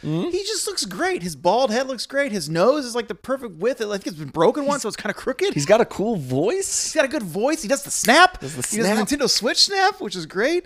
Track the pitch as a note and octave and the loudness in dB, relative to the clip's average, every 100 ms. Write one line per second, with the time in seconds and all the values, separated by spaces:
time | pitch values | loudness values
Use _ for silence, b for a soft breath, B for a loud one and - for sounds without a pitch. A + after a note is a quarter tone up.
0 | - D#3 D#4+ F4+ G4+ G4+ - F#4+ G3 F#3 | -4 -2 -2 -4 -4 -6 -4 -6 -6 -4
1 | F4 F4+ F3 C#3+ E3 A3 C4 A3+ C4 B3+ | -2 -2 -6 -2 2 2 2 0 -2 -6
2 | - C4+ C#4 G3+ C#3+ E3 G#3 D4+ B3 A#3+ | -6 -2 -2 -2 -2 2 4 4 0 -6
3 | A3+ G3 - C4 B3 D#3 A3+ C4+ G#3 G3+ | -6 -8 -6 -6 -6 -4 -2 -2 -4 -6
4 | C4+ D#3+ D3+ D#3 E3+ C#4 C#4 C#4+ G#3+ - | -6 -8 -6 4 4 4 0 0 -2 -6
5 | G#3 - - C4 F#4+ F#3+ C#3+ G#3+ A3 - | -6 -6 -4 -2 0 0 4 6 4 0
6 | G3+ G#3 B2+ B2+ F#3 F#4+ G4 - - D#4 | -2 -2 -2 0 0 0 -2 -4 -2 0
7 | C4+ D4 F#3+ E3 B3 D#4 G#3 C4+ - - | 0 -2 -4 -2 -2 -2 -2 -2 -2 -2
8 | - C#4+ F4+ - C3+ C#3+ B2 G#3+ G3+ G#3+ | 4 6 6 4 -10 -6 -4 0 0 2
9 | G#3 C#4+ B3 - A3+ E4+ - G4 F#4+ G4 | 0 0 0 0 0 2 2 4 2 0
10 | B3+ F3+ D#3 E3 B3 F4 | -6 -8 -6 -2 0 0